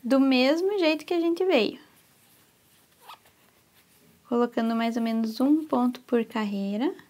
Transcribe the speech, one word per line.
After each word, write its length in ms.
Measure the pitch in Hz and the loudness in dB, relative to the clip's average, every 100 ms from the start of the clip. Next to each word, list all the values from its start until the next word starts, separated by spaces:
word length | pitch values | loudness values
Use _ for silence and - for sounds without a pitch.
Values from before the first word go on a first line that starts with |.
Do 160 | 240 269 | 2 2
mesmo 600 | 269 262 262 320 381 415 | 4 4 2 2 0 0
jeito 260 | 320 311 | 0 0
que 100 | - | -2
a 60 | 349 | -2
gente 240 | 339 339 | 0 0
veio. 340 | 381 311 208 - - _ _ _ _ _ _ _ _ _ _ _ - - _ _ _ _ _ _ _ _ _ _ _ | 2 2 2 -4 -20 _ _ _ _ _ _ _ _ _ _ _ -20 -20 _ _ _ _ _ _ _ _ _ _ _
Colocando 460 | 240 240 240 226 | -2 -2 -2 -2
mais 220 | 226 233 233 | -2 -2 -2
ou 60 | |
menos 380 | 226 226 226 220 | -2 -2 -4 0
um 240 | 262 311 | 2 2
ponto 360 | 311 - 247 247 | 2 0 0 -2
por 240 | - 240 | -2 -2
carreira 720 | 226 226 208 202 196 208 285 392 - | -2 -4 -4 -4 -4 -4 -4 -6 -16